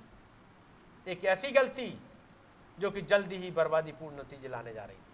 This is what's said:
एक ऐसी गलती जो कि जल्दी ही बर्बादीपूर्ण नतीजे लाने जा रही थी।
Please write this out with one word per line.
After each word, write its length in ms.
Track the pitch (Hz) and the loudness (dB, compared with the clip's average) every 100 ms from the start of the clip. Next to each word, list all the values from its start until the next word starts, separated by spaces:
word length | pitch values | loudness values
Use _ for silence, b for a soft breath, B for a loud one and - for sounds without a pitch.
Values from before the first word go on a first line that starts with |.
| 107 - - - - - - - - - 185 | -20 -20 -20 -20 -20 -20 -20 -20 -20 -14 -8
एक 160 | 180 | -2
ऐसी 260 | 190 190 277 | 2 2 4
गलती 520 | 269 262 254 226 - - - - - - - - - | 6 6 2 -6 -8 -14 -20 -20 -20 -20 -20 -20 -6
जो 120 | 202 | -4
कि 120 | 202 | -4
जल्दी 340 | 156 202 185 190 | 4 4 4 -6
ही 140 | 180 | -2
बर्बादीपूर्ण 680 | 165 160 160 156 - 156 143 | 0 2 2 0 -6 -12 -12
नतीजे 320 | 127 139 131 | -14 -12 -10
लाने 260 | 123 117 | -8 -10
जा 100 | 110 | -10
रही 120 | 98 95 | -12 -16
थी। 40 | - | -20